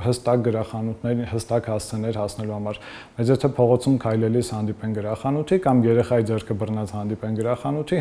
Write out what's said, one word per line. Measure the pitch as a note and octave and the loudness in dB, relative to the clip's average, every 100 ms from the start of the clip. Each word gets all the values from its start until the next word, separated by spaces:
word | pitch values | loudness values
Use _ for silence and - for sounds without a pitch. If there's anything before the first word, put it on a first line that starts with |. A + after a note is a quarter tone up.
| A#2+ | 0
հստակ | B2 - B2 A#2 | 0 2 2 2
գրախանութների, | A2 A2 A2+ A2 A2 A#2+ A#2+ A#2 | 0 -4 -4 -6 -4 -2 -2 -2
հստակ | A2+ - A#2 A2 | -4 0 -2 0
հասցեներ | G#2+ - A2 A2 G#2 | -4 -4 -4 -4 -2
հասնելու | G#2 - G#2+ | -4 -4 -6
համար։ | G#2 G#2 G#2+ - - - - | -6 -6 -8 -12 -18 -18 -4
Բայց | A#2 | 2
եթե | C3 C#3+ B2+ | 4 2 4
փողոցում | A#2+ B2+ B2+ C3 | 4 6 4 2
քայլելիս | A2+ A2 A2 A#2 A#2 | 2 2 2 2 0
հանդիպեն | A2 G#2+ G#2+ A2 G#2+ | -2 -4 -4 -4 -4
գրախանութի | G#2 A2 C3+ D3 D3+ F#3+ F#3 | -4 -4 -2 -2 2 2 4
կամ | B2+ A#2 | 4 6
երեխայի | A#2 A#2 A#2+ A2 | 4 4 2 2
ձեռքը | A2 - G#2+ | -2 -2 -4
բռնած | G#2+ G#2+ G#2 G#2 | -2 -4 -4 -6
հանդիպեն | G#2 G#2+ A2 A2 | -4 -4 -4 -2
գրախանութի, | A2+ B2 C#3 D3 D3+ F3+ | -2 -2 -2 -4 -2 2